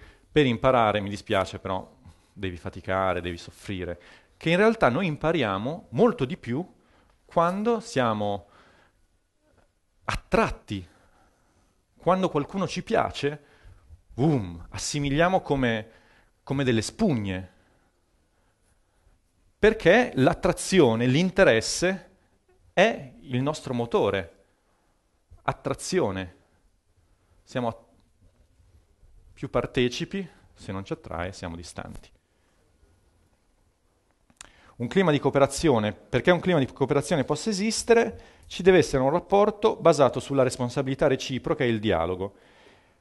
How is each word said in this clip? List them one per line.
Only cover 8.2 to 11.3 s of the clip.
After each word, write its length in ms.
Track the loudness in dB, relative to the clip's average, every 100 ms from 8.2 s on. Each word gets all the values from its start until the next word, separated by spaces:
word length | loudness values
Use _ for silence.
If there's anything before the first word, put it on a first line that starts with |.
| -2 -6 -10 _ _ _ _ _ _ _ _ _ _ _ _ _ _ _
attratti, 840 | -8 -8 -4 -2 -2 -4 -10 -10 -12 _ _ _ _